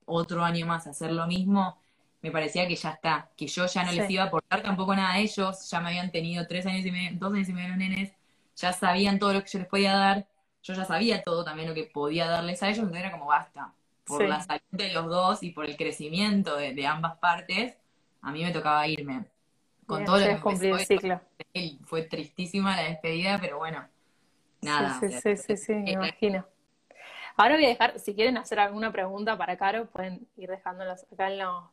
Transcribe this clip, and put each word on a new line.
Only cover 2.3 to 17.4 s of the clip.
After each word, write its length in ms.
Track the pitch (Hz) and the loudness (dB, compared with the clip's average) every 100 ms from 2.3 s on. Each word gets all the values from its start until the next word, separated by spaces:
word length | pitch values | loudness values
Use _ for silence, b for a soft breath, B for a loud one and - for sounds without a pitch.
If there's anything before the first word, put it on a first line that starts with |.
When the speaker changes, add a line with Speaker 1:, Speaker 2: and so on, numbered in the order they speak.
Speaker 1:
parecía 380 | 156 151 175 180 | -2 -2 0 0
que 80 | 165 | -2
ya 140 | 160 | -4
está, 400 | 160 165 147 - - | -4 -2 -2 -4 -10
que 100 | 143 | -6
yo 200 | 175 180 | -2 0
ya 180 | 185 | 0
no 80 | 180 | 0
les 160 | 170 196 | 0 0
Speaker 2:
Sí. 60 | |
Speaker 1:
iba 100 | 190 | 0
a 20 | 190 | 2
aportar 360 | 160 - 196 | 0 0 -2
tampoco 320 | 208 190 190 | 0 0 2
nada 180 | 196 190 | 2 2
a 40 | 190 | 2
ellos, 500 | 214 202 190 190 - | 0 0 -2 -2 -6
ya 100 | 170 | -4
me 80 | 175 | -4
habían 220 | 180 180 | -4 -2
tenido 360 | 170 165 175 170 | -4 -4 -4 -4
tres 200 | 180 190 | -4 -2
años 180 | 190 | -2
y 60 | 185 | -2
medio, 200 | 180 180 170 | -4 -4 -4
dos 140 | 190 | -2
años 160 | 202 190 | 0 -2
y 40 | |
medio 140 | 180 180 | -2 -4
los 80 | 185 | -2
nenes, 340 | 190 190 196 - _ _ _ - | -2 -2 -4 -8 _ _ _ -2
ya 160 | 180 | -2
sabían 460 | 180 185 180 202 196 | 2 2 4 4 4
todo 140 | 202 | 4
lo 100 | 196 | 2
que 60 | 196 | 0
yo 80 | 196 | -6
les 80 | 180 | 0
podía 260 | 196 196 196 | 2 4 6
dar, 300 | 196 196 - _ _ _ | 6 4 -2 _ _ _
yo 120 | - | -8
ya 100 | 185 | -6
sabía 380 | - 165 226 196 | -2 2 4 2
todo 220 | 180 170 | 0 -2
también 240 | 165 156 160 | -2 -6 -6
lo 60 | |
que 100 | 156 | -6
podía 440 | 156 147 147 165 165 | -6 -2 0 0 0
darles 340 | 170 170 175 | 0 -2 -2
a 40 | 196 | -2
ellos, 120 | 214 | 0
entonces 200 | 208 170 | -2 -4
era 80 | 190 | -8
como, 140 | 170 143 | -6 0
"Basta". 460 | 147 - 143 127 - _ _ | 0 0 -12 -16 -16 _ _
Por 160 | - 147 | -8 0
Speaker 2:
Sí. 80 | 196 | 0
Speaker 1:
la 120 | - | 0
salud 180 | - 147 - | -2 -6 -6
de 220 | 185 196 | -6 -4
los 140 | 165 165 | -2 0
dos 360 | 180 185 - | 2 2 2
y 80 | 175 | -4
por 120 | 151 147 | -8 -8
el 100 | 147 | -4
crecimiento 800 | 160 151 151 170 208 202 175 147 | -6 -6 -6 0 2 2 2 -2
de, 180 | 139 | -4
de 120 | 135 139 | -2 -2
ambas 300 | 156 165 - | 0 -2 0
partes, 580 | 180 170 | 2 2